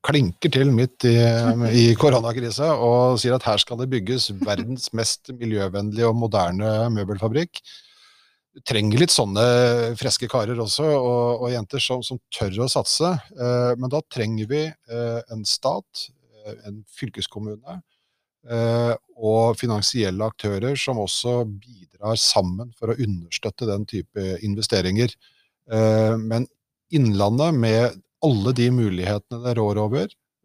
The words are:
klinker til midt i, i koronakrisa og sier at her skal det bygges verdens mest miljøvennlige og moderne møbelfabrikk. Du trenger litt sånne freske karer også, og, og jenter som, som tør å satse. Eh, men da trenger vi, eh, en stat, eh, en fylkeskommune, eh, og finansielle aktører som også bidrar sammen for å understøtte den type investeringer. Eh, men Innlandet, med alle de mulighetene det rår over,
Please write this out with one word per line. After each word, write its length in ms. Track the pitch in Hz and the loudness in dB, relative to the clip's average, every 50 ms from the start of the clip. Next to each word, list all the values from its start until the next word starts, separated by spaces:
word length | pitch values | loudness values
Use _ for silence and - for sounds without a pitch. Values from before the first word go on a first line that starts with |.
| - | -2
klinker 440 | - 143 147 127 87 - - - 160 | 0 2 2 2 2 0 -2 -2 0
til 200 | - 135 139 143 127 | 2 4 4 4 4
midt 320 | 113 127 123 _ - - | 4 2 0 _ 0 2
i, 140 | 123 117 117 117 117 117 117 117 120 113 120 120 113 113 | 4 6 6 6 6 4 2 2 2 2 2 2 4 6
i 60 | 120 117 117 117 | 6 8 6 6
koronakrisa 760 | - 156 147 127 120 113 117 113 127 120 117 107 131 147 165 151 117 | 6 6 6 6 4 2 0 -4 -4 -4 -6 -4 -2 0 0 0 2
og 380 | 120 117 120 123 123 127 127 113 | 2 4 4 6 4 4 4 2
sier 140 | 117 123 127 | 2 2 0
at 80 | 127 - | 0 2
her 160 | 120 107 101 | 0 0 0
skal 160 | - - 123 | 0 -2 -4
det 140 | 117 127 131 131 | -6 -6 -4 -4
bygges 380 | 120 95 104 127 123 - - 104 92 | -4 -2 -2 -2 -2 -2 -4 -4 -6
verdens 480 | - 104 101 95 - 117 131 127 - - - | -4 -2 -2 -2 -4 -6 -8 -8 -8 -8 -4
mest 360 | 113 113 - - - _ - 131 | -4 -2 -2 -4 -6 _ -16 -14
miljøvennlige 720 | 120 120 113 110 104 98 95 90 101 101 107 104 113 117 117 | -8 -6 -4 -2 -2 -2 -2 -4 -4 -6 -4 -2 2 2 2
og 80 | 110 | 2
moderne 720 | 117 117 110 95 101 90 85 90 95 107 110 110 107 113 120 | 2 0 0 0 0 0 0 0 -2 -2 0 0 0 0 0
møbelfabrikk. 680 | 113 107 98 92 104 95 110 110 117 151 175 - - - - - - - - _ _ _ _ _ _ _ _ _ _ _ _ _ | 0 -2 -2 -4 -4 -4 -4 -2 0 -2 -2 -4 -6 -14 -18 -20 -20 -20 -20 _ _ _ _ _ _ _ _ _ _ _ _ _
Du 120 | _ - - | _ -12 -6
trenger 320 | - 120 107 104 107 104 127 | -2 0 0 2 2 4 4
litt 140 | 170 170 - | 4 4 4
sånne 320 | - 120 101 98 104 117 123 123 123 123 120 120 120 117 117 120 110 | 2 2 0 2 2 4 4 6 4 4 4 2 2 0 -2 -4 -4
freske 260 | - 123 - - 123 | -4 -2 -2 -2 -4
karer 320 | 117 - 127 107 107 123 117 | -2 -2 -2 -2 -2 -2 -4
også, 240 | 113 101 - - 151 | -4 -4 -4 -2 0
og, 640 | 156 147 139 127 123 123 120 120 120 120 113 123 | 2 2 2 2 2 0 2 2 0 0 -2 -2
og 80 | 120 123 | -4 -4
jenter 320 | 120 107 - - 127 - | -4 -6 -6 -4 -4 -4
som, 160 | - 127 127 120 | -2 -4 -4 -6
som 160 | - 127 120 _ - - | -8 -10 -10 _ -10 -8
tør 320 | - 110 98 92 104 123 | -4 -4 -4 -2 -2 -2
å 60 | 131 - | -2 0
satse. 400 | 143 - - - - 160 180 185 143 - - - | -2 -2 0 0 0 0 0 0 -2 -4 -8 -10
Eh, 380 | 139 123 123 123 123 123 123 123 | -6 -2 -2 0 0 0 0 0
men 160 | 120 131 127 135 | -2 -4 -4 -4
da 80 | 156 - - | -4 -4 -4
trenger 380 | - 127 110 107 113 107 107 104 | -6 -4 -4 -2 -2 -4 -4 -4
vi, 140 | 139 151 156 160 151 | -2 -4 -4 -4 -8
eh, 480 | _ _ 120 117 117 120 117 117 117 - - | _ _ -12 -8 -6 -6 -4 -6 -6 -8 -10
en 140 | 113 110 104 | -10 -8 -6
stat, 640 | - - - - 131 - 196 - _ - - - - 127 _ _ 120 110 107 | -4 -4 -2 -2 -2 -4 -4 -8 _ -14 -14 -14 -16 _ _ _ _ _ _
eh, 160 | 107 107 107 107 107 | -16 -16 -16 -16 -14
en 140 | 104 101 107 104 _ | -14 -14 -16 -16 _
fylkeskommune, 880 | - - - 110 - 107 98 - - 104 107 107 104 107 123 151 180 185 - _ _ _ _ _ _ _ _ _ _ _ _ 120 | -16 -10 -10 -10 -8 -8 -10 -10 -10 -10 -10 -10 -10 -12 -14 -16 -16 -16 -16 _ _ _ _ _ _ _ _ _ _ _ _ -6
eh, 440 | 117 117 117 117 113 117 120 120 113 - _ _ _ - | -4 -2 0 0 0 0 0 0 -2 -4 _ _ _ -4
og 340 | 110 107 110 113 113 117 113 - | 0 2 4 4 4 2 2 0
finansielle 640 | - 117 110 104 98 - - 123 107 95 92 98 107 | -2 -2 -2 0 0 -2 0 0 -2 -2 -2 -2 -4
aktører 480 | 110 - - - 104 101 95 107 131 143 131 | -4 -4 -6 -6 -4 -4 -4 -4 -4 -4 -4
som 180 | - - 127 113 | -4 -4 -2 -4
også 440 | 101 95 - - - 120 123 123 120 | -4 -4 -4 -4 -2 -2 -2 -2 -2
bidrar 720 | 110 101 98 107 123 120 95 87 - _ - 101 107 113 104 | -4 -6 -12 -14 -20 -20 -20 -20 -20 _ -8 -4 -4 -2 0
sammen 540 | - - - 107 95 90 90 98 120 123 - | 2 2 2 2 2 0 -2 -6 -10 -12 -12
for 160 | - 117 110 | -8 -4 -4
å 60 | 117 | -2
understøtte 720 | 131 127 104 98 87 85 85 - - - 104 - - 127 110 | -2 -2 -2 -4 -4 -6 -8 -8 -6 -6 -6 -8 -6 -4 -4
den 160 | 98 101 107 | -2 -4 -4
type 540 | - - 98 80 - - 104 95 95 95 104 107 | -6 -6 -8 -8 -8 -8 -6 -6 -4 -4 -4 -4
investeringer. 680 | 101 101 107 104 - 107 98 90 92 95 110 123 117 - _ _ _ _ _ _ _ _ _ _ - | -4 -4 -4 -4 -2 -2 0 0 0 0 0 0 0 -2 _ _ _ _ _ _ _ _ _ _ -4
Eh, 480 | 113 110 110 110 110 110 110 110 117 | -2 2 2 4 4 4 2 2 0
men 320 | 113 110 110 113 117 131 - _ _ _ _ _ _ _ - | -2 -4 -4 -2 -4 -4 -4 _ _ _ _ _ _ _ -2
Innlandet, 640 | 165 151 131 110 101 98 101 101 113 127 151 170 165 | 2 2 4 4 4 4 2 2 2 2 2 2 2
med 460 | 131 113 113 110 113 120 120 - - - _ _ _ | 2 2 4 4 4 2 2 0 -4 -18 _ _ _
alle 300 | - 156 123 101 98 123 135 | 0 2 2 2 2 0 2
de 140 | 123 120 123 | 2 2 2
mulighetene 760 | 127 123 113 101 92 87 90 98 104 104 - - 120 117 120 | 2 2 2 0 0 -2 -2 -2 -4 -4 -6 -10 -12 -8 -4
det 100 | 123 120 | -4 -2
rår 220 | 117 107 104 101 104 | 0 0 0 0 0
over, 300 | 107 104 120 151 190 208 - _ _ _ _ _ _ | -2 -2 -2 -2 -4 -4 -8 _ _ _ _ _ _